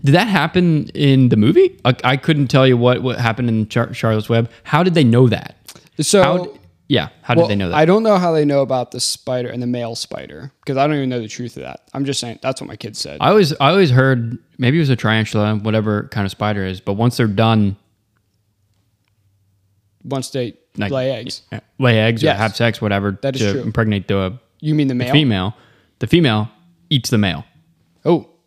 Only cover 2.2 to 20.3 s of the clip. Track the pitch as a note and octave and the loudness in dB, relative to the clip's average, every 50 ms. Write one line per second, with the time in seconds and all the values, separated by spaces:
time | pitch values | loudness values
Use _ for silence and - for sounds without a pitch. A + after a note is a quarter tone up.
2.2 | - - D#3+ D3 C#3 A#2 - C3+ C3 C3 B2+ A#2 A#2+ B2 B2 - A#2+ B2+ A#2+ - | 0 0 0 0 0 2 4 4 4 6 4 4 4 2 2 2 -2 -4 -4 -2
3.2 | A#2+ A#2 A2 - B2 A#2+ A2+ A2 G#2+ G#2+ - A#2+ A#2 - B2 - - A2+ A2 A2 | -2 -2 -2 -2 -2 -2 0 0 -2 -2 -2 -2 -2 -2 -4 -4 -2 0 0 -2
4.2 | G#2+ - A#2 A2+ A#2 A#2 - - _ - - D3+ F3+ F#3 E3 E3 C#3+ A#2 A2+ A#2+ | 0 0 0 0 0 -2 -6 -18 _ -2 0 2 2 2 2 4 4 4 6 6
5.2 | C3 A#2+ A2 - - - - _ _ - - - _ _ _ - D3+ - - G3 | 4 4 2 0 -6 -14 -20 _ _ -20 -20 -20 _ _ _ -6 -2 2 4 4
6.2 | F3+ F3+ E3+ F3+ F3+ - - - _ - _ _ _ _ C#3 G#2+ D2 - _ _ | 4 4 2 -2 -4 -6 -12 -20 _ -20 _ _ _ _ 0 0 0 -4 _ _
7.2 | _ - B2 E3 E3+ - G#2 G2+ F#2+ F2 E2+ D3+ D#3 E3 F#3+ G#3+ A3+ A3 G#3 F3+ | _ 0 2 2 2 2 0 -2 -2 0 2 2 4 4 4 2 4 2 2 2
8.2 | F3+ E3+ D#3+ D#3 D3+ D3 C#3+ C#3 C#3 B2 C3 B2+ B2 - - B2 - - - - | 2 2 0 2 0 2 2 0 0 0 -2 -4 -4 -6 -8 -6 -6 -6 -6 -8
9.2 | _ C3 B2+ B2+ A#2+ A#2+ - A#2+ B2 B2 B2 A#2+ A#2+ A2+ - - - - - - | _ -6 -6 -6 -6 -6 -8 -6 -6 -4 -4 -4 -6 -8 -8 -10 -10 -12 -12 -14
10.2 | C2 - D2 D#2 - C3+ _ _ _ - C3+ C3+ C#3 D3+ D#3 C#3+ C3+ B2+ B2+ B2 | -14 -16 -16 -18 -18 -18 _ _ _ -6 -2 0 0 0 0 -2 -2 -4 -4 -6
11.2 | A2+ A2 - - A#2+ A#2 - - C2 B1+ C2 - _ _ - C3+ C#3 C3+ C3 - | -8 -8 -12 -12 -12 -12 -12 -14 -14 -14 -16 -18 _ _ -8 -6 -6 -4 -4 -6
12.2 | - A#2+ A2 - - C3 C3 - - - - - - G#2 G#2+ - - C#2+ D2 D2+ | -8 -10 -12 -8 -8 -8 -8 -8 -12 -16 -16 -14 -14 -14 -12 -12 -12 -12 -6 -2
13.2 | - - G3 G#3+ F#3+ C#3 - - C3+ C#3+ F3 G3 F#3+ D3 B2 C3 C3 C3+ C3 A#2+ | 0 2 4 4 2 2 0 0 0 2 4 4 4 4 4 4 4 4 2 0
14.2 | A#2 A2+ B2 - _ _ _ - B2 A#2 C#3+ E3+ D#3 C3+ B2+ - - G#2+ A2 A2 | -2 -6 -8 -10 _ _ _ -2 0 0 2 2 2 0 0 0 0 0 0 0
15.2 | A2 - - A2 G#2 G#2+ A2 G#2 G#2 A2 G#2+ A2 G#2 G#2+ G#2 G#2 - - - A2 | -2 -2 -2 -2 0 0 -2 -2 -2 -2 -2 -2 0 -2 -2 -4 -4 -6 -6 -6
16.2 | G2+ F#2+ - _ G#2+ G#2 G#2 G2+ F#2+ F#2+ F#2 F#2 _ - G2+ G2+ A#2 B2 A#2+ - | -6 -6 -6 _ -4 -4 -2 -4 -6 -6 -8 -8 _ -6 -2 0 0 0 0 0
17.2 | B2 A2 G2+ G#2 A2+ A2+ A2+ A2 G#2 G2 F#2+ _ _ _ _ _ _ _ _ _ | -2 0 0 0 2 2 2 2 2 0 -2 _ _ _ _ _ _ _ _ _
18.2 | _ _ _ _ _ _ _ _ _ _ _ _ _ _ _ _ _ _ _ _ | _ _ _ _ _ _ _ _ _ _ _ _ _ _ _ _ _ _ _ _
19.2 | _ _ _ _ _ _ _ _ _ _ _ _ _ _ _ _ _ - C#3 C3+ | _ _ _ _ _ _ _ _ _ _ _ _ _ _ _ _ _ -8 -8 -8
20.2 | B2+ - | -8 -6